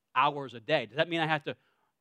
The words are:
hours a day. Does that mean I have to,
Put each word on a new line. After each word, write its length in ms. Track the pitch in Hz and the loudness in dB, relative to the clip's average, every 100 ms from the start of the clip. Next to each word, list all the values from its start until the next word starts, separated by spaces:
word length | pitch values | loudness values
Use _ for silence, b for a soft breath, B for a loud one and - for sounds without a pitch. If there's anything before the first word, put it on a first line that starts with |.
| _ 127 | _ 2
hours 380 | 143 143 135 | 2 0 -6
a 80 | 117 | -10
day. 240 | 107 151 113 | 0 0 0
Does 100 | 127 | -2
that 140 | 170 | -2
mean 100 | 165 | 0
I 80 | 156 | 0
have 160 | 156 | 0
to, 120 | - 123 _ _ _ _ | -4 -10 _ _ _ _